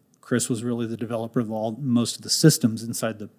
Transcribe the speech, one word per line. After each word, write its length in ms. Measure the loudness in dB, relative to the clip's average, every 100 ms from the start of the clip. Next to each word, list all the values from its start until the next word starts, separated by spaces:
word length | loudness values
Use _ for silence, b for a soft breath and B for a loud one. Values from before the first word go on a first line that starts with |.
| _ _
Chris 260 | -2 0 0
was 160 | -2
really 220 | -2 -4 -4
the 100 | -6
developer 440 | -6 -6 -4 -2
of 100 | -2
all, 260 | -4 -4 -4
most 360 | 2 2 2 -4
of 40 |
the 80 | -4
systems 540 | 6 6 6 2 0
inside 340 | -6 -4 -4 -6
the 140 | -12